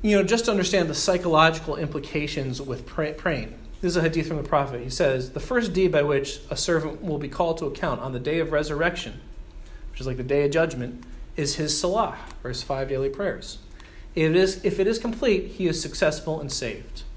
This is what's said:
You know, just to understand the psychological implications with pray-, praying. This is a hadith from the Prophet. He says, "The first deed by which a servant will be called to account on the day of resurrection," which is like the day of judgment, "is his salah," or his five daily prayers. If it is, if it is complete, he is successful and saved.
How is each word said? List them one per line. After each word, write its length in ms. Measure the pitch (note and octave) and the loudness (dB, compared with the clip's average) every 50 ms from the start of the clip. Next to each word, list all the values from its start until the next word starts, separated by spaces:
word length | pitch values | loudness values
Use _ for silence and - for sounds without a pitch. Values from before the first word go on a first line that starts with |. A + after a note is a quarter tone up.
You 120 | - G#3+ G#3 | 4 6 6
know, 60 | G3 | 6
just 220 | F3+ - A#3 A3+ A3+ | 6 6 4 2 4
to 80 | - | 2
understand 360 | G#3+ G3 F3+ F3+ - F#3+ E3+ D#3+ | 2 2 2 4 4 4 4 2
the 60 | D3 | 0
psychological 800 | - - - F#3 F3 F3 F3 D#3+ D3+ D#3+ E3 D#3+ D#3 - - C#3+ | 0 2 2 2 2 4 4 6 8 8 6 6 2 -4 -4 -4
implications 880 | D3+ E3 D3 - D3+ C#3 - - D#3 D3 D3 - C#3+ C3+ C3 B2+ C3 | -4 -4 -4 -4 -6 -6 -4 -4 -4 -2 -2 -2 -4 -2 -4 -4 -6
with 240 | C#3 C3+ B2 A2 - | -6 -6 -6 -6 -8
pray-, 280 | - - - D#3 D3+ D3+ | -8 -4 -2 -2 -2 -2
praying. 440 | - - F#3 D#3 B2+ A2 - - - - - - - | -2 -2 -2 -2 0 -4 -8 -12 -14 -14 -16 -10 -2
This 100 | - F3+ | -2 0
is 60 | E3+ | 2
a 60 | F3+ | 4
hadith 260 | D#3+ D#3+ D#3+ E3 D#3 - | 2 4 2 2 0 0
from 80 | E3 | -2
the 80 | D3+ C#3 | -4 -2
Prophet. 360 | - - D3 C#3 C3+ B2+ A#2+ | 2 2 2 2 2 -2 -6
He 100 | A#2+ B2+ | -6 -6
says, 420 | B2+ - F3+ C#3 C3 C3 B2+ B2+ | 0 2 4 4 4 2 -2 -4
"The 80 | - D3 | -6 -8
first 320 | - - B3+ A#3+ A3+ G3 | -4 0 0 2 2 2
deed 180 | E3 F3+ F#3+ F3 | 2 4 4 6
by 120 | D#3 D3+ | 6 4
which 380 | C#3+ D3 C#3+ C3+ C3+ - - - - - | 4 4 4 2 0 -2 -6 -10 -8 -6
a 80 | C#3+ | -4
servant 460 | - - - E3+ D#3+ D3+ D#3 - - | -2 0 2 2 2 2 -2 -6 -6
will 160 | - F3+ D3+ C#3+ | -4 -4 -2 -2
be 100 | C#3 C#3 | -4 -6
called 300 | - - F3+ E3 E3 E3 | 0 0 2 2 2 0
to 80 | E3 | -2
account 360 | C#3 - - - D#3+ C3 A#2+ | -4 -4 -2 -2 -2 -2 -2
on 100 | B2 C3+ | -4 -6
the 80 | B2+ B2 | -6 -4
day 180 | A2+ D3 D#3 E3 | -2 0 0 0
of 140 | E3 D3 | 0 2
resurrection," 680 | D3+ D3 C#3+ D3 D3+ C#3+ E3 F3 F3 - - A#2 - - - - - - - - - - - - - - - - | 2 0 0 0 0 2 2 0 0 -2 -8 -10 -10 -12 -14 -14 -14 -14 -14 -14 -14 -16 -16 -14 -14 -12 -12 -10
which 100 | - - | -8 -6
is 60 | C3 | -4
like 120 | C3 B2 B2 | -4 -4 -4
the 40 | |
day 220 | B2 B2+ C#3 C#3+ C#3+ | -2 2 2 4 4
of 80 | C#3+ | 4
judgment, 500 | C#3+ D#3+ E3 D#3+ C#3 B2 B2 B2 - - - - - - - - - | 4 2 2 2 0 -6 -6 -6 -8 -12 -14 -14 -14 -14 -14 -10 -4
"is 220 | - D3 C#3 - | -4 -2 -2 -2
his 200 | - D#3 D3 - | -2 -2 0 0
salah," 420 | - - F3 F#3+ A3 A3 D#3 B2+ - - - - - - | 0 0 2 2 2 0 0 -2 -8 -12 -14 -14 -10 -8
or 60 | B2+ | -8
his 120 | B2+ - | -8 -8
five 260 | - - C#3 C3+ C3+ C3+ | -4 -4 -2 -2 -2 -2
daily 200 | C#3 C3 C3+ C#3 | 0 0 0 -2
prayers. 500 | C3+ C#3 G3+ F#3 A#2 - - - - - - - - - - - - - - - - | -2 -2 -2 -4 -4 -4 -8 -12 -12 -14 -14 -16 -18 -18 -18 -18 -18 -18 -18 -8 0
If 160 | E3+ D#3 D#3+ | 2 4 6
it 60 | D#3+ | 6
is, 280 | F3+ F#3+ F#3+ F#3+ - - | 6 4 4 2 0 0
if 140 | G3+ - - | 0 2 4
it 80 | F#3+ | 2
is 140 | G#3 A3+ A3 | 2 2 2
complete, 520 | - A#3 A3+ - - B3+ G3+ F#3 - - | 0 -4 -4 0 2 4 4 4 2 -4
he 140 | - - F#3 | -4 0 0
is 160 | E3+ C#3+ - | 0 2 0
successful 580 | - C#3+ - - F#3+ D3+ D3+ - - D#3+ D#3 D#3+ | -4 -6 0 2 2 2 2 0 -4 -4 -4 -4
and 120 | D3 C3+ | -4 -4
saved. 500 | - - C3 A#2 G#2 - - - - - - - - | -4 -4 -4 -4 -6 -8 -10 -12 -12 -12 -12 -12 -12